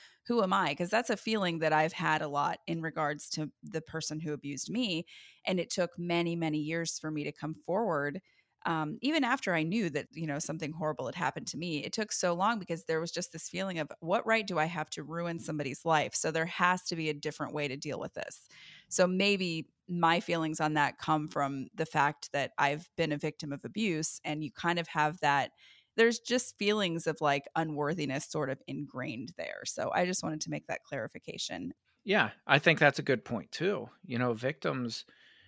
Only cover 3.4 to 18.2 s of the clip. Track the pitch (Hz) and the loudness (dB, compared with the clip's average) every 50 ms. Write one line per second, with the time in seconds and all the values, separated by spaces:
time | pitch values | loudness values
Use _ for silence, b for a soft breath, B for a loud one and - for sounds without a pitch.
3.4 | 156 - - _ - - - 160 160 - - 160 - - 156 156 165 151 147 143 | -4 -4 -6 _ -12 -8 -6 -6 -6 -6 -6 -6 -4 -4 -6 -4 -4 -4 -6 -6
4.4 | - 139 143 131 - - 180 240 254 202 170 160 170 B B B B B B B | -6 -6 -6 -6 -6 -4 -2 -2 0 0 0 -2 -4 B B B B B B B
5.4 | B - 190 180 170 - - 196 175 170 - - 175 175 170 175 170 170 170 170 | B -2 0 0 0 -2 0 -2 -2 -2 -2 -4 -2 0 0 2 2 0 0 0
6.4 | 165 151 151 151 147 151 165 170 165 160 - - - 156 156 147 147 147 - - | 0 0 0 0 -2 -2 -2 -2 -2 -2 -4 -4 -4 -4 -4 -4 -4 -6 -6 -6
7.4 | 165 156 160 - - - 175 208 233 202 165 143 143 147 143 190 - _ _ _ | -6 -8 -8 -6 -4 -2 -2 0 0 2 0 0 0 -2 -4 -6 -10 _ _ _
8.4 | _ _ _ _ - - 165 160 160 180 - - - 277 320 320 262 233 262 277 | _ _ _ _ -4 -2 0 0 -2 -2 -4 -2 0 0 2 2 2 2 0 0
9.4 | - 196 175 160 156 165 196 233 202 170 131 147 - - - 156 165 156 139 151 | 0 0 2 2 2 2 2 2 0 0 0 -2 -6 -6 -8 -6 -4 -4 -2 -2
10.4 | - - 170 160 165 - 160 160 160 156 147 - 135 120 147 175 160 139 - - | -4 -4 -4 -4 -6 -6 -4 -2 -2 -2 -2 -2 -4 -6 -4 -2 -2 -2 -2 -4
11.4 | - - - 139 170 175 156 143 - - - 226 214 214 - - - 180 175 170 | -6 -8 -6 -6 -4 -4 -4 -4 -4 -4 -4 -4 -4 -2 -2 0 0 0 2 2
12.4 | 190 220 240 208 180 - 170 165 - - 160 160 165 170 - - 180 - - 165 | 2 2 0 0 -2 -6 -6 -6 -4 -2 -2 -2 -2 -4 -4 -6 -6 -6 -6 -8
13.4 | - - - 180 190 190 180 165 147 147 - - 170 165 190 226 - 220 226 226 | -8 -6 -4 -4 -4 -4 -4 -4 -6 -6 -8 -8 -2 0 0 0 2 2 0 2
14.4 | 208 196 180 156 156 170 175 160 156 - - 160 143 143 160 170 175 170 165 165 | 0 0 2 2 2 2 0 -2 -6 -6 -6 -10 -10 -8 -6 -4 -4 -4 -4 -4
15.4 | - 160 156 147 143 131 131 - - 165 160 151 127 131 - - - 160 156 165 | -4 -4 -4 -4 -4 -4 -6 -2 2 4 4 4 4 2 0 0 0 0 2 0
16.4 | 160 175 - - 180 180 185 185 - - 175 165 160 156 151 147 - 151 - - | 0 0 0 2 4 4 4 2 -2 -4 -4 -2 -2 -2 -2 -2 -4 -6 -6 -4
17.4 | 147 - - 151 147 139 127 147 - 151 127 - - - - - | -6 -4 -4 -2 -2 -2 -4 -4 -6 -6 -4 -4 -6 -6 -8 -8